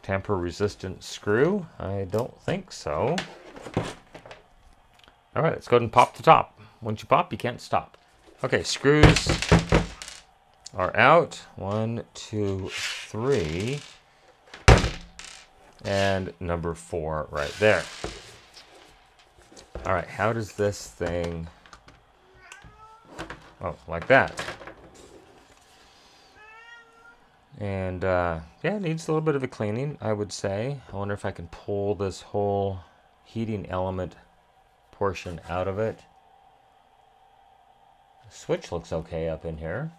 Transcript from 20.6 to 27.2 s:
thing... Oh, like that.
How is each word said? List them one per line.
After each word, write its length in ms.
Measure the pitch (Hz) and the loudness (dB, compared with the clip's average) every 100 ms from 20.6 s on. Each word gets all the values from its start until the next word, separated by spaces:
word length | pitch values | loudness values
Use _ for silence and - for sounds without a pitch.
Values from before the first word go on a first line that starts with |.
| 104 101 - | -2 -2 -12
thing... 600 | - 87 87 85 85 82 - - - - - _ _ _ - 370 - - 427 440 - - - - - - - | -6 -4 -2 -4 -6 -10 -16 -20 -20 -20 -20 _ _ _ -20 -20 -20 -20 -20 -20 -20 -20 -16 -16 -16 -20 -10
Oh, 140 | 90 80 - | -10 -8 -8
like 180 | 82 - | -8 4
that. 260 | 131 95 - - - - - - - - - - - - - - - - - - - - 427 427 453 453 466 466 466 - - | 6 6 -2 -10 -12 -16 -18 -20 -20 -20 -20 -20 -20 -20 -20 -20 -20 -20 -20 -20 -20 -20 -20 -20 -20 -20 -20 -20 -20 -20 -20